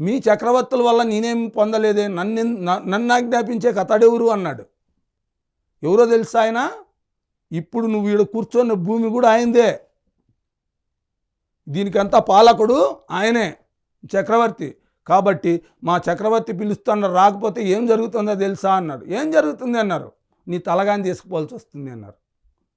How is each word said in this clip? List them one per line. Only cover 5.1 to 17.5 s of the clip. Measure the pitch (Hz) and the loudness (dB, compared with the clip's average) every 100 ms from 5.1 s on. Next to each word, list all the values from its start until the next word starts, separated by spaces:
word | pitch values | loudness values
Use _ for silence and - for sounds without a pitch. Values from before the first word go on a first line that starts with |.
| _ _ _ _ _ _ _ | _ _ _ _ _ _ _
ఎవరో | 160 214 233 | 0 2 4
తెలుసా | 226 202 233 | 2 0 0
ఆయన? | 220 233 311 440 - _ _ _ _ _ _ | 0 -2 -4 -8 -20 _ _ _ _ _ _
ఇప్పుడు | 160 160 233 226 | -10 -6 -6 -2
నువ్వు | 214 208 | -2 0
ఈడ | 208 | 2
కూర్చొన్న | 202 226 - 240 240 | 0 -4 -2 0 0
భూమి | 202 175 226 226 | -2 -2 -2 -2
కూడా | 240 240 | 2 4
ఆయనదే. | 226 240 240 214 - - _ _ _ _ _ _ _ _ _ _ _ _ _ _ _ _ _ - | 4 4 4 2 -2 -10 _ _ _ _ _ _ _ _ _ _ _ _ _ _ _ _ _ -10
దీనికంతా | 160 202 202 202 233 | -6 -2 0 2 2
పాలకుడు | - 196 233 208 220 277 359 311 - | 4 6 6 6 2 2 2 -2 -8
ఆయనే, | 175 220 233 175 - _ _ _ _ | -2 0 0 -2 -8 _ _ _ _
చక్రవర్తి. | - 196 196 226 226 - 143 - _ _ - | -6 -4 0 2 0 -2 -12 -12 _ _ 0
కాబట్టి | 190 196 185 170 170 - _ | 2 2 0 -2 -2 -6 _
మా | 165 175 165 | -4 -2 -2
చక్రవర్తి | 175 214 226 226 | -4 0 -2 -2
పిలుస్తున్న | 180 208 - 247 208 196 | -6 -6 -4 -2 -2 0
రాకపోతే | 180 202 196 220 | 2 2 2 -4